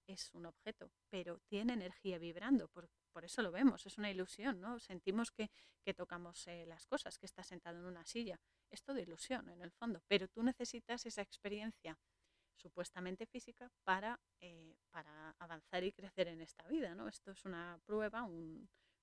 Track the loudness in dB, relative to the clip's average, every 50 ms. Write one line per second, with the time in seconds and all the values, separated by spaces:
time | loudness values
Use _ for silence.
0 | _ -10 -8 -8 -8 -8 -8 -10 -10 -10 -10 _ _ -8 -8 -6 -10 -16 -16 _
1 | _ _ -4 -4 -2 -2 -4 -6 -6 _ 0 2 4 4 4 2 0 -4 -6 -4
2 | -2 -2 -2 0 -2 -4 -4 -2 6 8 8 8 8 4 -4 -12 -16 -16 _ _
3 | _ _ -12 -10 -8 -2 2 4 4 4 6 8 10 10 10 8 2 -8 -4 -2
4 | 0 0 2 0 0 -2 -2 -2 0 0 0 0 -2 -4 -6 -6 -6 -8 -8 -2
5 | 0 2 4 4 4 2 0 -2 -2 -2 -4 -8 -20 -20 -20 _ _ -2 -2 -2
6 | -4 -6 -4 -6 -6 -8 -10 -10 -10 -8 -8 -8 -8 -10 -12 -14 -4 0 0 0
7 | 0 -2 -8 -10 -10 -12 -12 -12 -10 -10 -10 -10 -8 -8 -8 -8 -8 -8 -8 -8
8 | -8 -6 -4 -2 -2 -2 -4 -6 _ _ _ _ _ _ -16 -10 -6 -4 -2 -2
9 | -2 -2 -6 -8 -4 -2 -2 -4 -4 -6 -10 -10 -12 -12 -10 _ -2 -2 -2 -2
10 | 4 6 6 6 6 2 0 4 4 4 4 4 0 -4 -4 -4 -4 -4 -4 -4
11 | -4 -4 -2 -2 -4 -4 -6 -6 -4 -2 -2 -2 -2 -4 -6 -6 -8 -8 -8 -8
12 | _ _ _ _ _ _ _ _ _ _ _ -20 -20 -8 -4 -4 -4 -4 -4 -4
13 | -4 -2 -2 -4 -6 -6 -6 -6 -8 -8 -12 -14 -16 -16 -18 _ _ 6 6 6
14 | 6 2 -2 -4 _ _ _ _ -16 -16 -14 -14 -16 -18 -20 -20 _ _ -10 -10
15 | -8 -8 -10 -12 -12 -12 -12 -10 -10 -8 -8 -10 -4 _ 2 2 2 2 0 -4
16 | -8 -2 2 4 4 4 2 -2 -8 -12 -14 -14 -4 0 2 2 2 0 -2 -4
17 | -6 -6 -6 -8 -10 -14 -14 -8 -6 -4 -4 -4 -4 -6 -8 -10 -4 0 2 2
18 | 2 2 0 -2 -2 -2 -4 -4 -6 -6 -8 -10 -12 -14 _ _ _ _ _ _